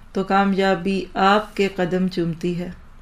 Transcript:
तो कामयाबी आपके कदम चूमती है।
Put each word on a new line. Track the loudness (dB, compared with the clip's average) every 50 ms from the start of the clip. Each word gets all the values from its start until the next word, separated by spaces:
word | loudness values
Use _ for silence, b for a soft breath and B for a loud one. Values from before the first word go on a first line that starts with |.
| B B -6
तो | -4 -2
कामयाबी | 0 2 2 2 2 2 2 2 2 2 0 0 -2 -2 -2 -4 -4 -2
आपके | 2 4 6 4 4 2 -2 -2 -2 -2 0 0
कदम | -2 -2 0 0 0 0
चूमती | 0 -2 -2 -2 -4 -4 -4 -4 -4 -4
है। | -4 -6 -8 -10 -14 -18 -20 -18 -10